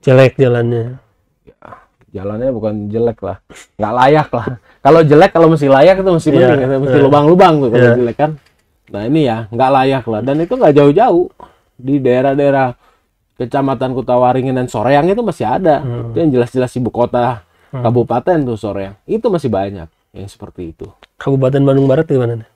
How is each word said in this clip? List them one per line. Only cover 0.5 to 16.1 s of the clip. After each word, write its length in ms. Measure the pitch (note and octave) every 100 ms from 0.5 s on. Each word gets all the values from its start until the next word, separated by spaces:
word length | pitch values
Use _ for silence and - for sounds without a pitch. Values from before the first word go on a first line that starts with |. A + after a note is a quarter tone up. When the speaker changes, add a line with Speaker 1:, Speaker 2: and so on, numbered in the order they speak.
| A#2+ A#2 A#2+ A#2 B2+ _ _ _ _ _
Speaker 2:
Ya, 80 | _ - - _ _ _
jalannya 400 | G2 F#2+ G#2+ B2+
bukan 400 | A#2+ G#2+ G#2+ G#2
jelek 320 | A2 A#2 A2 G2
lah, 160 | F#2+ _ - - _
nggak 120 | G#2 B2 C3
layak 240 | D3+ D3 A#2+
lah. 100 | G#2 B2+ _ _ C3+
Kalau 160 | D#3+
jelek, 300 | D#3 D3+ G3
kalau 160 | E3 E3
masih 240 | D#3+ C#3+
layak 240 | C3+ D#3+ F#3+
itu 140 | F#3+
masih 160 | E3 D#3
Speaker 1:
Iya. 100 | C#3 B2+
Speaker 2:
mending, 160 | C#3
itu 160 | C3 C3+ C#3
mesti 140 | C3
Speaker 1:
Iya. 40 | C#3
Speaker 2:
lubang-lubang 440 | D3 D3 F3+ F#3+ D#3
tuh 120 | C3
kalau 160 | B2+ B2
Speaker 1:
Iya. 80 | A#2+
Speaker 2:
jelek 200 | A#2+ A2
kan. 100 | D3+ D3+ _ _ _ _ _
Nah, 160 | G#2 A2
ini 160 | D#3 C#3+
ya 160 | A2+ A2
nggak 160 | A2+ C3
layak 360 | C#3 C3+ C3+ A#2+
lah, 120 | A2 A#2+
dan 100 | C#3+
itu 120 | E3+ B3+
nggak 160 | G3
jauh-jauh 560 | D3 C#3+ D3 A#3+ F3 - _ - _ _ _
di 240 | B2 C#3+
daerah-daerah 720 | C3 B2+ C3+ C#3 C#3+ C#3 B2+ - _ _ _ _ _ _
Kecamatan 560 | B2 C#3 C#3 C3+ C3
Kutawaringin 640 | C3 C3 B2 B2 C3 C3 C3
dan 80 | B2
Soreang 400 | A#2 A2 C#3+ E3
itu 160 | G3+
masih 240 | A3+ E3 A2+
ada. 400 | C#3 F3+ C#3+ C#3
Speaker 1:
Hmm. 240 | A#2+
Speaker 2:
Itu 80 | A#2